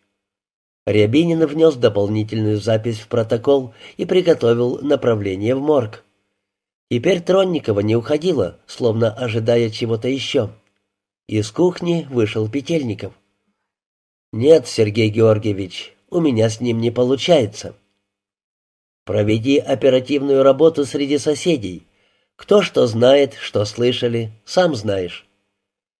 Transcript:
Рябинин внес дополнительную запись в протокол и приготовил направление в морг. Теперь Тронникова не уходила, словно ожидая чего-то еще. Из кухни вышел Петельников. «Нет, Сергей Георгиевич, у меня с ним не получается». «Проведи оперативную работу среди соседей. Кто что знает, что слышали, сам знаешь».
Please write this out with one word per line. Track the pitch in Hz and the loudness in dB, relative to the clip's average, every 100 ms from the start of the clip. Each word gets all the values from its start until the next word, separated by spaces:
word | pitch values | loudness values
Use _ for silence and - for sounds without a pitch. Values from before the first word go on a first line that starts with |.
| _ _ _ _ _ _ _ _ - | _ _ _ _ _ _ _ _ -2
Рябинин | 104 104 131 170 165 156 | 2 2 2 2 2 0
внес | 151 160 135 | 4 2 4
дополнительную | 117 101 101 107 107 110 107 107 | 0 2 -2 -2 -4 -2 -2 -2
запись | 104 110 117 110 | 0 -2 -2 -8
в | - | -4
протокол | 117 110 120 127 139 127 - - - | -4 -2 -2 2 0 0 -12 -16 -8
и | 190 | -2
приготовил | 185 175 160 117 117 123 - | 0 2 2 2 2 0 -2
направление | 143 139 - 110 101 95 104 | -2 0 0 0 -2 -4 -2
в | 135 | -2
морг. | 143 151 110 - _ _ _ _ _ _ _ _ - | 0 0 0 -6 _ _ _ _ _ _ _ _ -6
Теперь | 120 139 196 | -4 0 -2
Тронникова | 170 185 190 160 - 101 | 0 0 0 -2 -2 -2
не | 104 117 | 0 0
уходила, | 117 151 175 147 90 - - | 0 -2 -2 -2 -2 -6 -18
словно | - 123 110 113 | -4 -2 0 -2
ожидая | 110 123 110 113 120 117 | -2 -6 -4 0 2 0
чего-то | 107 117 113 127 | -2 -4 -4 -4
еще. | 135 - 139 107 - _ _ _ _ _ _ - | -4 -2 -2 -2 -6 _ _ _ _ _ _ -6
Из | 107 104 | -4 -2
кухни | - 180 175 175 170 139 | 0 0 0 -4 -4 -2
вышел | 131 107 110 107 | -2 -2 -2 -4
Петельников. | 139 139 170 131 98 95 - _ _ _ _ _ _ _ _ _ _ _ | -6 -4 -4 -4 -8 -12 -16 _ _ _ _ _ _ _ _ _ _ _
«Нет, | 110 131 160 - | 0 4 4 4
Сергей | - 107 104 110 | -2 0 2 0
Георгиевич, | 107 110 107 107 98 95 - - _ _ | 4 4 4 0 -4 -6 -12 -18 _ _
у | 175 | 0
меня | 160 113 113 | 0 2 0
с | 110 | 0
ним | 120 117 | -2 -2
не | 117 | -2
получается». | 117 123 135 - 165 110 - - - _ _ _ _ _ _ _ _ _ _ _ _ - | 0 0 0 2 2 2 -4 -16 -18 _ _ _ _ _ _ _ _ _ _ _ _ -6
«Проведи | 104 104 110 120 143 | -2 0 0 2 0
оперативную | - 131 139 127 120 143 139 135 | 0 0 2 2 0 -2 2 4
работу | 135 131 160 156 139 | 4 6 4 2 -2
среди | 147 139 143 | -4 -2 -2
соседей. | 156 147 180 156 98 85 - _ _ _ _ _ | -2 -2 -2 -2 -4 -12 -16 _ _ _ _ _
Кто | - 208 | 2 2
что | 180 - 127 | 2 0 0
знает, | 113 120 143 139 - | 2 4 6 4 -2
что | - 107 | -6 -4
слышали, | 104 - 120 123 123 117 113 - | -4 -2 -2 0 -2 -4 -6 -12
сам | - - 180 131 | -6 0 0 0
знаешь». | 104 98 90 - - _ _ _ _ _ _ _ | -4 -4 -6 -10 -20 _ _ _ _ _ _ _